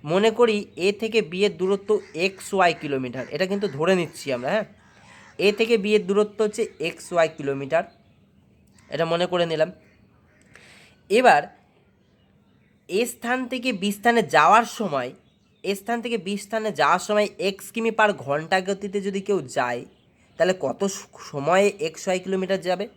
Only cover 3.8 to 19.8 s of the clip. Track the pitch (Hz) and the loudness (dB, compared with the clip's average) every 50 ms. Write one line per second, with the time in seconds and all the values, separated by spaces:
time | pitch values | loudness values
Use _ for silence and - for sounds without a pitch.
3.8 | 156 175 190 180 170 - - - - 139 131 120 123 139 185 220 196 - - _ | 2 2 2 2 0 -4 -8 -10 -6 -4 -4 -4 -2 -2 -2 -2 -4 -6 -14 _
4.8 | _ _ _ - - - - - - - - - 175 202 208 - 226 220 233 220 | _ _ _ -20 -20 -20 -20 -20 -20 -20 -6 0 2 2 2 2 2 2 2 2
5.8 | 190 208 214 208 180 180 196 202 214 208 - - 220 214 214 - 220 - - _ | 2 2 2 2 2 2 2 2 2 0 0 -2 -2 -2 0 -4 -6 -6 -6 _
6.8 | 147 170 165 - - - 175 170 165 156 156 - 147 139 139 139 139 135 160 165 | -8 -8 -8 -10 -12 -2 2 2 2 2 0 -6 -6 -6 -6 -6 -4 -2 -2 -2
7.8 | 165 - _ _ _ _ _ _ _ _ _ _ _ _ _ _ _ _ _ _ | -2 -4 _ _ _ _ _ _ _ _ _ _ _ _ _ _ _ _ _ _
8.8 | _ _ - 143 165 165 165 170 180 170 175 175 170 170 160 151 156 170 180 _ | _ _ -4 -4 -2 -2 0 -2 -2 -2 0 -2 0 -2 0 -2 -2 -2 -2 _
9.8 | _ _ _ _ _ _ _ _ _ _ _ _ _ _ _ - - - - - | _ _ _ _ _ _ _ _ _ _ _ _ _ _ _ -20 -20 -20 -20 -20
10.8 | - _ _ _ _ _ 190 240 254 233 165 147 - - - _ _ _ _ _ | -20 _ _ _ _ _ 2 6 6 8 6 6 2 -2 -16 _ _ _ _ _
11.8 | _ _ _ _ _ _ _ _ _ _ _ _ _ _ _ _ _ _ _ _ | _ _ _ _ _ _ _ _ _ _ _ _ _ _ _ _ _ _ _ _
12.8 | _ - 170 202 240 233 - - - 233 254 254 262 247 262 254 233 262 233 180 | _ -4 -2 -2 -2 -2 -4 -8 -4 -4 -2 -2 -4 -6 -8 -4 -2 -4 -4 -2
13.8 | 185 208 202 - - 233 233 233 196 135 160 151 151 170 202 226 233 226 - - | -2 -4 -4 0 2 2 4 4 2 4 6 6 8 8 8 6 6 2 -6 -6
14.8 | 220 180 147 135 123 127 131 _ _ _ _ _ _ _ _ _ - 185 202 196 | -4 -2 -2 -4 -4 -6 -10 _ _ _ _ _ _ _ _ _ -6 -6 -6 -4
15.8 | - - 233 233 220 247 233 220 160 190 208 196 - - 226 220 214 214 180 143 | -4 -6 -4 -4 -4 -4 -6 -4 -4 -6 -6 -6 -6 -6 -6 -4 -4 -4 0 2
16.8 | 147 143 170 185 - - 208 208 208 208 - - 165 196 196 - - - - 226 | 4 4 4 2 2 0 0 2 2 0 -2 -4 -4 -4 -4 -4 -16 -10 -6 -2
17.8 | 226 226 220 226 214 208 190 135 120 135 139 151 160 156 190 190 185 190 196 190 | -2 -2 2 4 2 2 2 -2 -4 -4 -4 -4 -2 0 -2 -2 0 -2 -6 -6
18.8 | - 202 190 202 190 202 190 196 196 208 202 180 143 123 - 143 127 123 123 120 | -6 -6 -6 -4 -6 -4 -6 -6 -2 -2 -2 -2 -2 -4 -2 -2 -2 -2 -2 -6